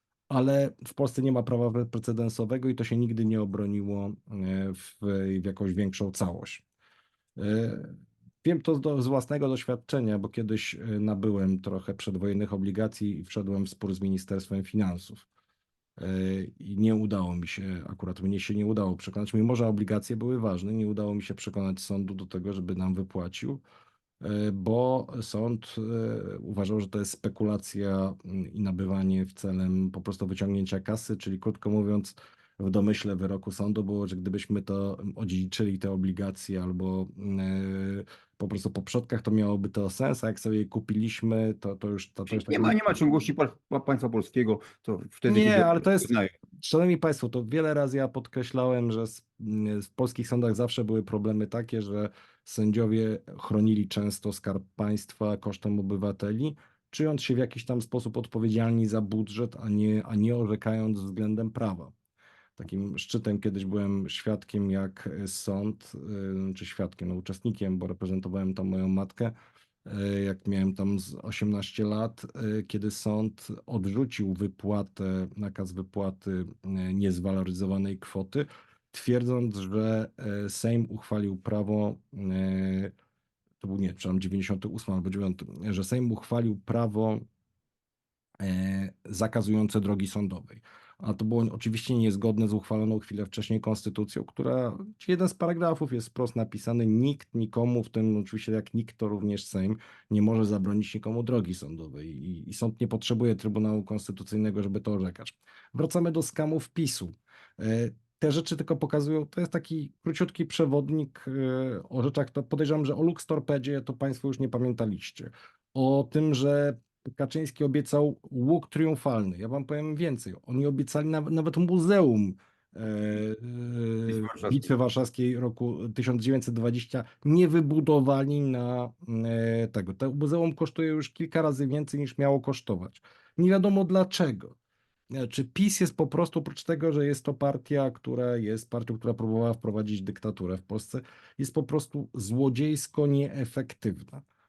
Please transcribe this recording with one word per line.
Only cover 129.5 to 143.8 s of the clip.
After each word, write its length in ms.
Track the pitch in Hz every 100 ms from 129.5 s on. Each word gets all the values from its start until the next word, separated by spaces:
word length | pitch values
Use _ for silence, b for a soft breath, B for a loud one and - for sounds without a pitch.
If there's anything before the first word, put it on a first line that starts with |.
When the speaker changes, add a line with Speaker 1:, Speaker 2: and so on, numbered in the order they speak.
| 113 117
Speaker 1:
tego. 260 | 107 90
To 160 | 95 135
muzeum 440 | 143 147 170 165
kosztuje 340 | 147 156 - 160
już 220 | 156 147
kilka 320 | - 165 165
razy 240 | 156 135 139
więcej, 340 | 147 143 143
niż 180 | 139 -
miało 220 | 139 139
kosztować. 640 | 135 131 - 92 90 - b b b -
Nie 120 | 180
wiadomo 340 | 190 202 196
dlaczego. 720 | 180 185 190 - 160 104 - - _ _ _ _ _
E, 140 | 135 120
czy 160 | -
pis 360 | 131 - 202 196
jest 160 | 180 -
po 100 | 151
prostu, 320 | 151 170 165
oprócz 260 | 139 -
tego, 280 | - 160 160
że 140 | 147 143
jest 180 | 143
to 100 | -
partia, 560 | 131 139 139 - 143 135
która 460 | 127 - 123 123 120
jest 340 | 107 110 -
partią, 280 | 120 117 113
która 160 | 117
próbowała 400 | 117 113 113 117
wprowadzić 480 | 117 113 107 107 104
dyktaturę 540 | 95 92 110 92 90 92
w 60 |
Polsce, 380 | - 107 - 131 127 b b b
jest 160 | 139
po 80 | 160
prostu 460 | 123 151 151 143 135
złodziejsko 920 | - 98 120 139 123 151 151 - - 147
nieefektywna. 1160 | 139 143 139 123 - 131 -